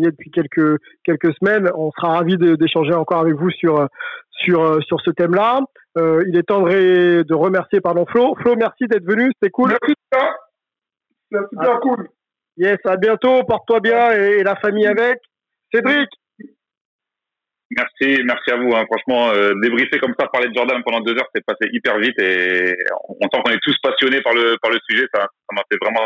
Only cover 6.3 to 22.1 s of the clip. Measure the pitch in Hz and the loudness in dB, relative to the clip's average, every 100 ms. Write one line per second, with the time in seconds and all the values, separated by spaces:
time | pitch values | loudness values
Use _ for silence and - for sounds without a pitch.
6.3 | 180 170 202 175 196 185 180 175 170 165 | 0 0 0 2 2 4 4 4 2 2
7.3 | 160 180 185 - 196 180 175 175 240 254 | 0 2 0 0 0 0 0 0 2 2
8.3 | 269 240 233 226 - 240 214 175 220 262 | 2 0 2 0 -2 -2 -2 0 0 0
9.3 | - 196 - 247 220 - 294 _ 262 - | 0 -2 0 0 0 0 -2 _ -2 -2
10.3 | - - _ _ _ _ _ _ _ _ | -4 -14 _ _ _ _ _ _ _ _
11.3 | 208 202 202 247 240 262 233 170 _ _ | -6 -6 -2 0 0 0 -2 -6 _ _
12.3 | _ _ - 190 196 - 185 214 220 254 | _ _ -2 0 0 0 0 0 2 2
13.3 | 254 254 214 - 226 208 233 240 214 202 | 2 2 -2 0 0 2 2 2 2 2
14.3 | 208 196 196 214 208 208 208 240 254 - | 2 0 -2 -2 0 2 2 0 -2 -8
15.3 | _ _ _ _ 226 254 294 277 - _ | _ _ _ _ -2 2 0 -2 -8 _
16.3 | - - _ _ _ _ _ _ _ _ | -20 -20 _ _ _ _ _ _ _ _
17.3 | _ _ _ _ 123 123 - 135 135 123 | _ _ _ _ -6 -6 -2 0 0 0
18.3 | 117 - 123 123 113 - - - 123 120 | -4 -2 -2 0 0 0 -4 -2 0 2
19.3 | 104 101 98 117 117 - 143 131 120 135 | 2 2 0 0 0 -2 -2 -2 -2 -4
20.3 | 127 123 120 123 123 120 117 110 117 127 | -2 -2 -2 -2 -2 -2 -4 -2 -4 -4
21.3 | 110 - 104 - 120 123 107 123 | -6 -6 -4 -6 -4 -2 -2 -2